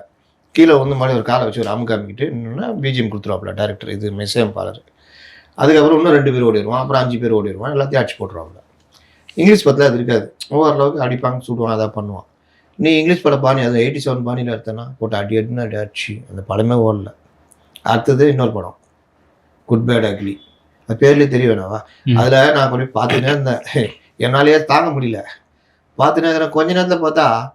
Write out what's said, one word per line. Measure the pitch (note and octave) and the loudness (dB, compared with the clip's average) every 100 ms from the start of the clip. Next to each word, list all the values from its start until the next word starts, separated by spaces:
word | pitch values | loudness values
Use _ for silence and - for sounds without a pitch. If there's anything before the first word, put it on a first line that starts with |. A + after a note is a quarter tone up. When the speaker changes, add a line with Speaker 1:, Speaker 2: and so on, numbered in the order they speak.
| - _ _ _ _ - | -14 _ _ _ _ 4
Speaker 1:
கீழே | E3 | 6
வந்து | C#3+ C3+ C3+ | 6 2 -2
மறுபடியும் | C3 B2 | 0 -2
ஒரு | G#2+ | 0
காலை | B2+ B2 | -2 -2
வச்சு | G#2+ | -4
ஒரு | A2+ | -4
அமுக்கு | G#2+ A2+ G#2+ | -4 -4 -4
அமுக்கிட்டு | G2+ G2+ D3 | -6 -8 -6
நின்னோன்னா | A#2+ A2+ C3 A#3+ G#3 | -6 -10 -8 -8 -6
பி | C3+ | -4
ஜி | B2+ | -2
எம் | A2+ | -4
கொடுத்துருவாப்புல | G#2 G2+ F#2+ G2 | -4 -6 -8 -6
டைரக்டர், | F#2+ G#2 G2+ - | -6 -4 -6 -10
இது | G2+ G#2 G2+ | -8 -8 -8
இசையமைப்பாளர். | G2+ A#2+ G#2+ G2 F#2+ F#2+ _ _ _ _ - - _ - | -6 -2 -2 -4 -10 -12 _ _ _ _ -20 -20 _ -2
அதுக்கப்புறம் | C#3+ D#3 D3+ D#3 | 4 4 6 4
இன்னும் | E3+ C#3+ | 4 4
ரெண்டு | C3+ | 2
பேர் | B2+ A#2+ | 2 2
ஓடிடுவான், | G#2+ G2+ B2 | 0 0 -4
அப்புறம் | C3 C3+ | -2 -2
அஞ்சு | B2 A#2 | -2 -2
பேர் | A#2 G#2+ | 0 -2
ஓடிடுவான், | G2+ F#2+ A#2+ | -2 -8 -6
எல்லாத்தையும் | C#3+ C#3 C#3 | -4 -2 -2
அடிச்சு | D3 - | -2 -6
போட்டுருவாப்புல. | G2 F2 E2 - _ _ _ _ _ _ _ - | -12 -12 -16 -20 _ _ _ _ _ _ _ 2
இங்கிலீஷ் | F3+ G#3 C#3+ | 6 6 4
படத்துல | C#3 C#3 | 4 4
அது | A#2+ | 2
இருக்காது. | B2 B2 - - - | 0 0 -2 -14 -4
ஓரளவுக்கு | C#3+ D#3 C#3 C#3 D3+ | 0 2 2 0 0
அடிப்பாங்க, | B2+ B2+ B2+ B2+ | -4 -4 -4 -6
சுடுவான், | B2+ A#2 A2+ A2 | -8 -6 -4 -2
அதை | A2 | -4
பண்ணுவான். | A2 G#2 F#2+ - _ _ _ _ - | -4 -10 -12 -16 _ _ _ _ -2
நீ | D#3 D#3+ | 2 2
இங்கிலீஷ் | D#3+ F3+ D#3 | 2 2 2
படம் | C#3 | 2
பாணி, | C3 C3+ | 2 2
அது | A#2+ A#2+ | 2 2
எயிட்டி | A#2+ C#3+ | 0 -2
செவன் | C3+ B2 A#2+ | -4 -4 -4
பாணியில | B2 A#2+ | -6 -6
எடுத்தேன்னா | A2+ - A2 A#2 C3 | -8 -8 -12 -12 -10
போட்டு | A2+ G#2 | -6 -4
அடி | G2+ A2 | -2 -2
அடின்னு | A2+ B2 A#2 | -2 -6 -6
அடி | G#2 | -6
அடிச்சு | G#2+ - - G#2+ - | -8 -10 -10 -12 -14
அந்த | F#2+ G2 | -14 -6
படமே | G2 A2+ A#2+ | -2 0 2
ஓடல. | A2 G#2 F#2+ - _ _ _ _ _ - | 2 0 -6 -16 _ _ _ _ _ -10
அடுத்தது | - A#2 - C3 D3 | -2 0 2 4 4
இன்னொரு | C3 B2 | 4 0
படம் | G#2+ F2+ - _ _ _ _ _ _ _ _ - | -4 -10 -16 _ _ _ _ _ _ _ _ -2
குட் | A2+ A#2+ | -2 2
பேட் | A#2+ A2 | 0 0
அக்லி, | G2 G2+ G2+ _ _ _ _ - | -4 -8 -10 _ _ _ _ -8
அது | A2+ | 2
பேர்லயே | C#3 C#3+ C#3+ | 4 4 4
தெரிய | B2+ B2 | 2 2
வேணாவா? | G#2 F#2 G#2+ - _ | 0 -4 -10 -12 _
Speaker 2:
ம். | C3+ A#2 | 0 2
Speaker 1:
அதுல | A#2+ C3+ C#3+ | 4 4 4
நான் | D3 C3+ | 4 0
கொஞ்சம் | B2 C3 A2 | -2 -4 -4
பார்த்துட்டே | A#2+ B2+ C3 | 0 0 0
இருந்தேன், | C#3+ C3 A#2 - C#3 A2 - _ - | -2 -2 -4 -4 -4 -4 -6 _ -6
என்னாலயே | A#2+ C3+ D3 D#3 D3+ | 0 2 4 4 4
தாங்க | C#3+ E3+ | 2 2
முடியல. | C#3 B2 G#2 G2 - _ _ _ _ _ - | -2 -4 -6 -10 -18 _ _ _ _ _ 0
பார்த்துட்டே | C#3 D#3+ E3 | 2 2 0
இருக்கிறேன். | D#3+ D#3 D3+ | 0 -2 0
கொஞ்ச | D#3+ | 0
நேரத்துல | F3+ F3+ F3 | 0 0 0
பார்த்தா | D#3+ D#3 C#3+ A2+ C3 | 0 2 2 2 -4